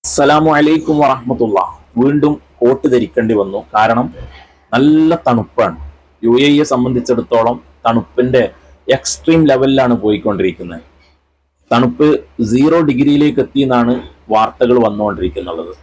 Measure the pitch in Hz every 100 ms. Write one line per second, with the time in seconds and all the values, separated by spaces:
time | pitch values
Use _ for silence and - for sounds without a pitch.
0 | - - 143 151 156 147 151 160 156 151
1 | 143 127 120 117 110 98 90 - _ 117
2 | 135 147 147 147 _ _ 123 131 143 123
3 | 104 - 113 107 98 98 - 107 110 117
4 | 135 - - - - _ _ 117 147 156
5 | 156 165 - 120 98 - 101 80 - -
6 | _ _ 113 123 143 143 147 127 131 123
7 | 123 117 120 117 113 120 - _ 117 117
8 | 95 - 123 127 107 - - - - 131
9 | - - - 165 156 127 135 135 127 120
10 | 104 104 110 98 92 82 87 82 - _
11 | _ _ _ _ _ _ _ 120 127 123
12 | 151 147 - - 110 123 147 165 151 123
13 | 143 143 147 131 127 139 135 123 120 127
14 | - - - 110 110 - 123 123 113 104
15 | 104 90 90 98 87 85 85 95